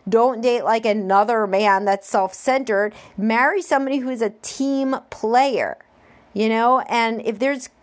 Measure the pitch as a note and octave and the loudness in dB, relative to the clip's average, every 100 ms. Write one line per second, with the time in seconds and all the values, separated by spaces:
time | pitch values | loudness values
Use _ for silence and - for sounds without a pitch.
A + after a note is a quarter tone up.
0 | F#3+ A3+ B3 A3+ B3 A#3+ D#3+ A3+ A3 G#3+ | 0 2 2 2 0 0 0 0 0 -2
1 | F#3+ G3 G#3+ A3+ G3+ F#3+ G#3 G3 G3+ G3 | 2 2 4 0 2 2 4 2 2 -2
2 | - G3+ F#3+ - C4 C4+ B3+ G3 G#3 - | 0 -2 -2 -2 0 0 0 0 -2 -6
3 | - - A3 A3+ C#4+ G4+ - C#4 C4+ C#4 | -16 -4 0 2 2 0 0 0 0 -4
4 | B3+ A#3+ G#3+ A3 - - C#4 C4+ C4+ C4 | -4 -4 -4 -4 -14 -4 -2 0 -2 -4
5 | - - A3 B3 C#4 F#3+ F#2+ - _ _ | -8 -6 0 2 2 0 -4 -6 _ _
6 | _ _ _ G3+ A3 A3+ A#3+ B3+ - A#3+ | _ _ _ -2 0 2 2 2 0 -2
7 | A3+ A3+ - G3+ C4+ C4+ - _ | 0 -2 -6 -2 -2 -2 -10 _